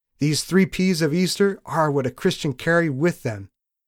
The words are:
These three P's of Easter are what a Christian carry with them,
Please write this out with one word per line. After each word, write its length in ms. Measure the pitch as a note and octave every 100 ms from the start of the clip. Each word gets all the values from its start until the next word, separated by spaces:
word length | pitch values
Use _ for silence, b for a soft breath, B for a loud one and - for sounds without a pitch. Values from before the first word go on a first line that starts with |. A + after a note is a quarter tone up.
| _ -
These 260 | D3 C#3+
three 220 | - F#3 F#3+
P's 340 | - F#3 E3+
of 140 | D#3+
Easter 440 | E3+ F#3 - G3+ G3
are 260 | - D#3 D3+
what 160 | C#3 B2+
a 40 |
Christian 420 | - F#3+ - D#3
carry 380 | C3 E3 E3+ E3
with 320 | C3 E3+ E3+
them, 260 | B2+ G#2 G2 _ _ _